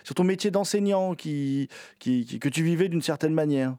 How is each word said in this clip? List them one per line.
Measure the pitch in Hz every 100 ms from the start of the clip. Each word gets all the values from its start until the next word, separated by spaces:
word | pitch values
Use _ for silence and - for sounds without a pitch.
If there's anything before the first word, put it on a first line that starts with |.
sur | - -
ton | 185
métier | 190 208
d'enseignant | 190 190 208 202 190 185 165
qui, | 160 147 139 139 135 - - -
qui, | 127 127 117
qui, | 120
que | 143
tu | 160
vivais | 165 170 190
d'une | 170
certaine | 151 147 156
manière. | 160 151 139 131